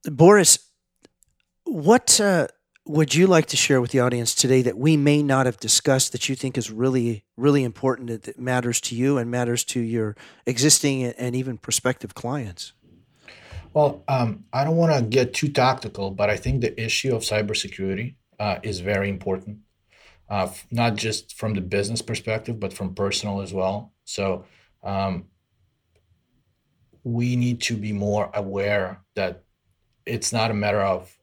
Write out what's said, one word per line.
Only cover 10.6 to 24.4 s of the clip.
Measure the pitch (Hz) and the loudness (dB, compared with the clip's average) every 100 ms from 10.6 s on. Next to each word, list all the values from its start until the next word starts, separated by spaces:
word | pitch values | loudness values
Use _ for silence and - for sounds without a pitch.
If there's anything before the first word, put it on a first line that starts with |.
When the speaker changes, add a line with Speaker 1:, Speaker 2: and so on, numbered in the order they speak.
| 147 143 143 135 | 2 4 2 -2
Speaker 1:
and, | 123 120 | -4 -4
and | 123 123 | -4 -4
even | 131 117 | -6 -10
prospective | - - 127 123 104 | -6 -2 -2 -4 -8
clients? | - 117 143 110 87 - _ _ _ _ _ - - - - - | -10 -8 -6 -8 -12 -18 _ _ _ _ _ -20 -20 -18 -18 -4
Speaker 2:
Well, | 151 147 - - | 0 0 0 -4
um, | 135 117 - - | -2 -2 -4 -6
I | 131 | -4
don't | 147 165 | 0 2
wanna | 165 143 | 2 2
get | 110 127 123 | 2 2 0
too | - 143 | -2 -2
tactical, | 143 127 127 107 - 98 | 2 2 0 -6 -8 -8
but | 95 104 | -2 -2
I | 101 | 0
think | 123 135 | -2 -2
the | 117 - | -2 -4
issue | 110 - 135 | -4 -4 -2
of | 113 | -4
cybersecurity, | - 107 104 107 98 - 95 95 123 - _ _ | -2 -2 -2 -4 -6 -6 -6 -4 -8 -12 _ _
uh, | 104 101 | -4 -4
is | 110 95 | -6 -6
very | 90 101 101 | -2 -2 -2
important, | 95 - 95 - 104 _ _ _ _ - _ _ | -4 -6 -6 -8 -18 _ _ _ _ -20 _ _
uh, | 101 | -4
f-, | 92 - - | -4 -6 -8
not | 117 117 104 | 0 0 0
just | 110 - - - | -4 -6 -10 -8
from | 110 | -4
the | 98 | -4
business | 90 101 101 113 | -2 -2 -2 -6
perspective, | - 107 - 110 - 113 | -6 -8 -4 -6 -6 -8
but | 98 | -8
from | - 95 | -6 -8
personal | 92 98 - 104 98 | -4 -4 -2 -4 -6
as | 95 | -6
well. | 95 95 101 - _ | -2 -2 -4 -10 _
So, | - - 98 90 | -14 -4 -4 -4